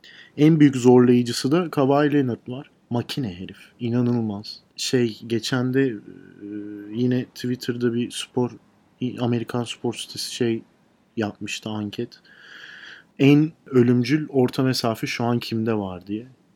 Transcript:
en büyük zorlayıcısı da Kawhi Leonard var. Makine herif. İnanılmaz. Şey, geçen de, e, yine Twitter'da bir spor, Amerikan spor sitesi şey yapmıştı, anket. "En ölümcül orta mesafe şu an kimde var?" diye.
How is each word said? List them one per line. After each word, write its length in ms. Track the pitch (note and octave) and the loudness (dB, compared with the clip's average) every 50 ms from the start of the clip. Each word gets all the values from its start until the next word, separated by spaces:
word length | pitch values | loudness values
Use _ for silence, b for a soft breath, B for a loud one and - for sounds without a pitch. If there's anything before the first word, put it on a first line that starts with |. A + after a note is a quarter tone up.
| b b b b b b b | b b b b b b b
en 240 | - D3 D#3 E3 D3+ | 4 4 6 6 8
büyük 160 | D3 C#3 C3+ | 6 6 4
zorlayıcısı 760 | B2+ A#2 B2+ B2 B2+ B2 B2 B2 B2 B2 A#2 A#2 - - C3 D3 | 4 6 8 8 8 8 8 6 4 4 0 -2 -2 -2 0 0
da 180 | F3+ F3+ D#3 | 0 0 -2
Kawhi 420 | - D3+ C3+ C3 C#3 C#3+ D3+ D3 C#3 | -2 0 2 2 4 2 2 2 2
Leonard 360 | D3 C3+ B2 A2+ - - - | 2 0 0 -2 -6 -8 -12
var. 220 | B2 C3 D3 _ _ _ _ - | -14 -14 -14 _ _ _ _ -6
Makine 440 | A#2+ A#2+ A2+ - - D3+ C3 G2+ F2 | -4 -4 -4 -4 -6 -6 -6 -6 -8
herif. 240 | F2+ F#2 F2+ F#2+ - - - _ - | -10 -12 -14 -16 -18 -20 -20 _ -8
İnanılmaz. 800 | B2 A#2 A#2 B2 B2 A#2+ A#2+ A#2+ A2+ G#2+ G2+ G2+ G#2+ - - - _ _ _ | -6 -2 0 0 0 0 0 -2 -2 -4 -6 -8 -10 -14 -18 -18 _ _ _
Şey, 440 | - - - - B2+ A#2+ A#2 G#2+ - - | -10 -6 -2 0 0 0 0 -2 -6 -8
geçen 480 | A2+ A#2 A2+ - - C#3 B2 B2 B2+ B2+ | -6 -6 -4 -4 -2 -4 -2 -2 0 0
de, 120 | C3+ C3+ | 0 0
e, 100 | B2+ A2+ G2+ - - F2+ F2+ F#2 F#2 F2+ F2+ G#2 G2+ G#2 G#2 G#2 G#2 G#2 G2+ G2+ G#2 G#2+ | 0 -2 -6 -14 -18 -20 -20 -20 -20 -20 -18 -14 -12 -12 -12 -12 -12 -14 -14 -14 -10 -6
yine 320 | A#2 B2 B2 B2+ B2+ A#2+ | -4 -2 0 -2 -2 -4
Twitter'da 720 | - - - - B2 B2 B2 - - A#2+ A#2+ A#2+ B2 A#2 | -8 -12 -10 -8 -6 -6 -6 -6 -8 -6 -2 -2 -2 -2
bir 160 | A#2+ A#2+ - | -2 -4 -4
spor, 400 | - - - - - B2+ B2 A#2+ A2+ - _ _ _ _ _ _ _ - B2+ B2 G#2 A2 | -6 -10 -10 -6 -4 -4 -4 -4 -6 -12 _ _ _ _ _ _ _ -10 -8 -8 -6 -4
Amerikan 440 | B2 A#2+ A#2+ A#2 A2+ - - B2 A#2 | -2 -2 -2 -2 -4 -4 -6 -6 -6
spor 300 | A#2 - - - A#2+ G#2+ | -6 -8 -8 -6 -6 -6
sitesi 400 | - - - - - - - - | -8 -10 -14 -12 -12 -10 -8 -4
şey 280 | - B2+ A#2 A2+ A2+ - _ _ _ _ _ _ _ _ _ - | -4 -2 -2 -2 -4 -6 _ _ _ _ _ _ _ _ _ -6
yapmıştı, 540 | A#2 G#2+ G2+ G2+ - G#2+ G#2 - - - A2 | -6 -6 -6 -6 -8 -12 -12 -10 -10 -10 -8
anket. 500 | G#2+ G#2+ G#2 G#2 - - A#2+ A#2+ - - B B B B B B B B B B B B B B B B B B B - | -8 -6 -6 -8 -8 -8 -10 -10 -12 -20 B B B B B B B B B B B B B B B B B B B 4
"En 340 | C#3 C#3 D3 D3 D#3 D#3 - _ _ | 6 8 8 8 6 2 -2 _ _
ölümcül 640 | - C3+ B2+ A#2+ B2 B2 B2 A#2+ A#2 D3 D#3 D3+ - | 0 4 4 6 6 4 2 2 2 0 0 -2 0
orta 340 | - C3+ B2 A#2+ - - C3 | 0 2 2 2 2 0 0
mesafe 440 | C3 B2 - - A2+ A2 - - | 0 0 0 -2 -2 -2 -4 -6
şu 180 | - - - A#2+ | -6 -4 -2 -2
an 140 | A#2 A#2+ A#2+ | 0 -2 -2
kimde 360 | - - A#2 A2+ A2+ A#2 A2+ | -2 -4 -4 -4 -2 -2 -2
var?" 320 | G#2+ G2 F#2 F#2 F2 F2+ | -2 -4 -6 -8 -10 -10
diye. 200 | G2 G#2 G#2+ B2 C3 B2+ _ _ _ _ | -8 -10 -10 -10 -12 -20 _ _ _ _